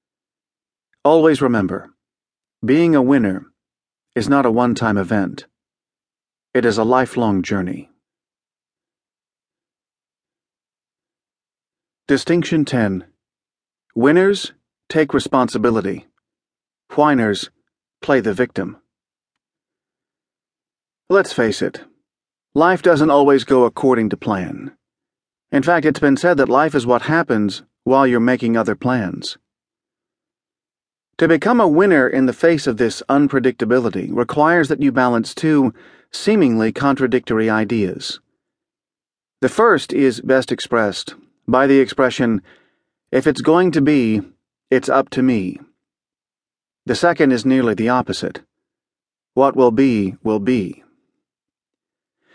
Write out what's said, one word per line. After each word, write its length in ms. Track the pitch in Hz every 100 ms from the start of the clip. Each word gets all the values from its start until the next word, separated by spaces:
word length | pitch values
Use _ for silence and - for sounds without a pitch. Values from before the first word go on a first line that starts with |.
| _ _ _ _ _ _ _ _ _ _
Always 380 | 143 160 160 139
remember, 480 | 135 113 92 95 - _ _ _ _ _ _ -
being 300 | 110 147 170
a 80 | 151
winner 440 | 127 139 104 95 - _ _ _ _ _ _
is 140 | 120 139
not 180 | 139 127
a 40 |
one-time 460 | 113 123 110 113 101
event. 500 | 90 107 92 - - _ _ _ _ _ _ _ _ _ _
It 100 | 127
is 140 | 117 107
a 60 |
lifelong 580 | 110 127 123 - 110 98
journey. 480 | 87 101 90 - - _ _ _ _ _ _ _ _ _ _ _ _ _ _ _ _ _ _ _ _ _ _ _ _ _ _ _ _ _ _ _ _ _ _ _ _ _ _ _ _ _ -
Distinction 580 | 139 - 175 - 165
ten. 400 | 143 127 104 95 - _ _ _ _ _ _ _ _
Winners 580 | 117 131 170 190 196 - _ _ _ -
take 240 | 160 147
responsibility. 920 | 135 - 135 123 120 120 113 95 85 _ _ _ _ _ _ _ _ _
Whiners 560 | - 147 135 110 98 - _ _ _ _ _
play 180 | - 131
the 140 | 107
victim. 420 | 98 123 - 92 - _ _ _ _ _ _ _ _ _ _ _ _ _ _ _ _ _ _ _ _ _ _ -
Let's 240 | 190 185
face 280 | - 113 98
it, 220 | - - - _ _ _ _ _ _
life 280 | 139 170 185
doesn't 280 | 185 151 156
always 320 | 143 143 139
go 220 | 117 131
according 460 | 117 - 135 120 110
to 60 | 98
plan. 600 | 113 98 85 - - _ _ _ _ _ _ _ -
In 120 | 143
fact, 240 | 147 175 147
it's 120 | 139
been 180 | 147 135
said 200 | 175 151
that 120 | 127
life 260 | 127 156
is 120 | 147 117
what 160 | 120
happens 600 | - 165 156 113 104 - - _
while 240 | - 135 131
you're 140 | 120
making 360 | 117 127 117 113
other 200 | 113 101
plans. 600 | 123 110 92 - - - _ _ _ _ _ _ _ _ _ _ _ _ _ _ _ _ _ -
To 80 | 160
become 340 | 160 208 240
a 60 | 196
winner 400 | 151 202 156 127
in 200 | 135 131
the 60 |
face 340 | 117 170 160 139
of 100 | 110
this 260 | 117 - -
unpredictability 1040 | 139 143 139 127 123 110 127 117 92 -
requires 540 | 117 120 147 151 170 143
that 140 | 143
you 100 | 143
balance 420 | 123 123 117 110
two 380 | - 160 151 127 - - _ _
seemingly 580 | - - 214 143 113 110
contradictory 800 | - 139 131 127 120 - 110 110
ideas. 720 | 110 107 117 95 - - - _ _ _ _ _ _ _ _ _ _ _ -
The 80 | 131
first 440 | - 226 160 -
is 280 | - 135 113
best 320 | - 131 123
expressed 600 | 117 - 117 107 92 - - _ _ -
by 180 | 127 135
the 140 | 139
expression, 600 | 123 - 127 - 117 104 - _ _ _ _ _ -
"If 160 | 131 151
it's 140 | 139
going 320 | 160 165 185
to 80 | 160
be, 420 | 143 147 113 107 95 _ _ _ -
it's 180 | 131 -
up 200 | 135 135
to 120 | 131
me." 360 | 131 117 92 - - _ _ _ _ _ _ _ _ _ _ _ -
The 80 |
second 380 | 113 175 165 143
is 140 | 123 131
nearly 260 | 131 117
the 160 | 104 113
opposite. 540 | 127 - - 90 - _ _ _ _ _ _ _ _ _
"What 240 | - 139 131
will 140 | 123
be, 460 | 113 135 110 95 -
will 180 | 110 107
be." 440 | 101 127 90 - _ _ _ _ _ _ _ _ _ _ _ _ _ _ _